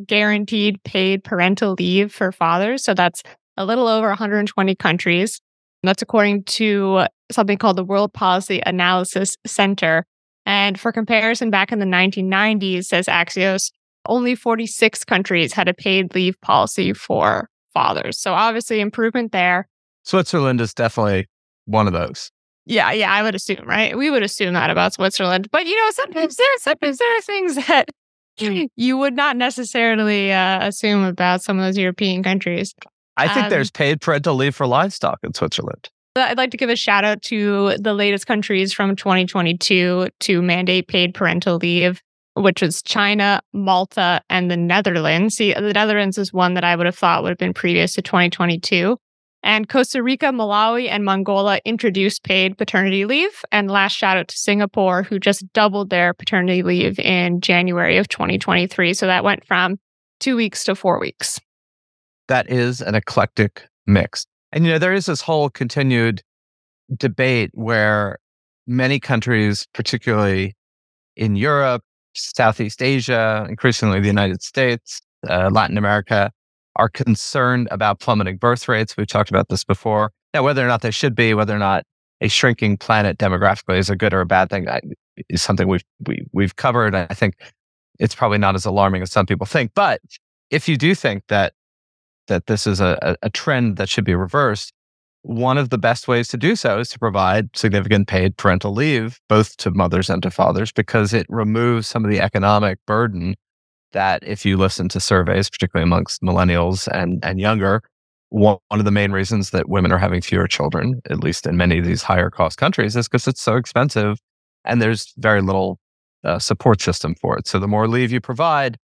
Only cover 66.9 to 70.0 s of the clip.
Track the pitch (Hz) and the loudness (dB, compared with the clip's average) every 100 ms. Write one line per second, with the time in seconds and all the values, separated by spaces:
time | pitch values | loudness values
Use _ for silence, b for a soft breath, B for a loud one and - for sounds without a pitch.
66.9 | 131 127 104 127 120 101 - 113 113 107 | -4 -2 0 2 2 -2 -4 -2 2 2
67.9 | 107 101 - _ _ _ _ - 123 131 | 2 -2 -8 _ _ _ _ -4 0 2
68.9 | 139 - 120 120 113 104 101 - - 110 | 0 0 0 2 2 2 0 -6 -8 -6
69.9 | 123 | -4